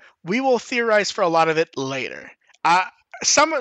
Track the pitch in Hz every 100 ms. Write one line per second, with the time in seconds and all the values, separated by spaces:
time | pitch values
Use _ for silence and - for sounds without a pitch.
0 | - _ 165 226 269 233 - 247 233 208
1 | - - 180 165 160 160 165 - 135 135
2 | 98 67 - - _ _ 156 180 - _
3 | _ - - - 311 302